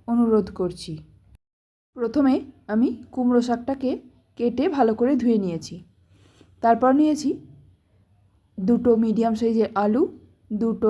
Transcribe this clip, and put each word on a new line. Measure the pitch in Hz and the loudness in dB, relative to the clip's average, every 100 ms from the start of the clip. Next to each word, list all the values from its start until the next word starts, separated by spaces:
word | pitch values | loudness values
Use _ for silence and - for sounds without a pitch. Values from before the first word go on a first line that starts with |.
| - | -4
অনুরোধ | 233 233 220 190 | 0 2 2 0
করছি। | - 180 180 - 156 156 _ _ _ _ _ _ _ _ - | -4 -6 -6 -14 -14 -16 _ _ _ _ _ _ _ _ -8
প্রথমে | 233 254 269 262 - - - | -4 2 2 2 -2 -20 -4
আমি | 214 254 - - | 0 0 -2 -12
কুমড়ো | - 247 240 | -4 2 2
শাকটাকে | 240 240 240 269 254 359 - _ _ _ | 2 -4 -4 -4 -4 -6 -10 _ _ _
কেটে | 240 247 320 | -2 0 -2
ভালো | 285 226 | 2 0
করে | 220 240 277 | 2 0 2
ধুয়ে | 233 220 | 2 2
নিয়েছি। | 190 165 156 - - _ _ _ _ _ _ _ | 0 -6 -10 -18 -20 _ _ _ _ _ _ _
তারপর | 233 233 254 | 0 4 4
নিয়েছি | 269 302 302 269 - - - - _ _ _ _ _ _ _ _ - | 4 2 0 -4 -6 -10 -20 -20 _ _ _ _ _ _ _ _ -8
দুটো | 185 233 240 220 | 0 2 4 2
মিডিয়াম | 226 208 226 220 | 2 0 0 0
সাইজের | 233 226 208 - | 0 0 0 0
আলু, | 208 220 370 - - _ _ | 0 0 0 -4 -20 _ _
দুটো | 214 226 202 220 | -4 -4 0 0